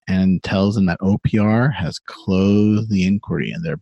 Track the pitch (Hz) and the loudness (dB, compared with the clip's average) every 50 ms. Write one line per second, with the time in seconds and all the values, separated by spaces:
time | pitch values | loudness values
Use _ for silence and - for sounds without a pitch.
0 | _ - 95 92 95 95 90 85 - - 104 95 98 101 101 104 95 87 85 - | _ -2 0 0 2 2 0 0 -2 -2 -2 0 0 0 0 0 0 0 0 -2
1 | 95 95 104 - - - 113 107 104 107 107 117 127 143 107 95 82 - - - | 0 0 0 0 0 0 0 2 2 2 2 2 0 0 -2 -4 -6 -6 -8 -10
2 | _ - - - - 98 92 95 98 101 101 104 104 107 107 107 110 107 98 92 | _ -18 -20 -10 -4 -2 0 2 2 4 4 4 4 4 2 0 0 0 0 0
3 | 92 95 104 104 - - 85 76 60 53 55 85 82 80 76 - | 2 2 0 -2 -2 -4 -6 -4 -4 -6 -8 -8 -6 -6 -8 -8